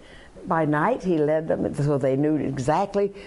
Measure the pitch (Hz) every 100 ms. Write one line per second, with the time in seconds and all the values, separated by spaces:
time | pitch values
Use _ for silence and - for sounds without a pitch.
0 | - - - - 339 165 156 147 180 254
1 | 185 165 147 156 160 - - - 143 139
2 | 131 135 151 151 135 135 127 156 202 202
3 | 202 -